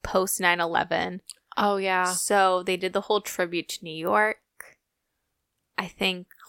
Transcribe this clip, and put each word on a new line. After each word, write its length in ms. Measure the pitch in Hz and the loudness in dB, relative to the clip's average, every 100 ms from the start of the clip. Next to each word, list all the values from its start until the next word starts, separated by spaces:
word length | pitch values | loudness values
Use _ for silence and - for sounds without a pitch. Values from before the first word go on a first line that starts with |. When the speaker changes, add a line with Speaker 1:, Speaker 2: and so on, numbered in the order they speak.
Speaker 1:
post 360 | - 190 190 - | -2 0 0 2
nine 180 | 180 175 | 2 2
eleven. 600 | 170 170 175 165 175 185 - - - - | 2 0 0 -2 -2 -6 -14 -20 -10 -2
Speaker 2:
Oh, 200 | 208 196 | 0 0
yeah. 280 | 190 185 180 | 0 0 0
Speaker 1:
So 580 | 185 - 202 185 185 | 0 2 4 4 2
they 140 | 180 180 | 0 -2
did 160 | 185 | -2
the 80 | 196 | -2
whole 200 | - 208 | 0 -2
tribute 480 | - - 175 170 - | -2 -4 -2 -4 -6
to 140 | - | -8
New 120 | 165 160 | -10 -6
York. 420 | 170 208 214 220 _ - - _ _ _ _ _ _ _ _ _ _ - | 0 2 2 -2 _ -20 -20 _ _ _ _ _ _ _ _ _ _ -10
I 100 | 190 | -8
think, 400 | - 190 180 180 - | -4 -4 -4 -12 -16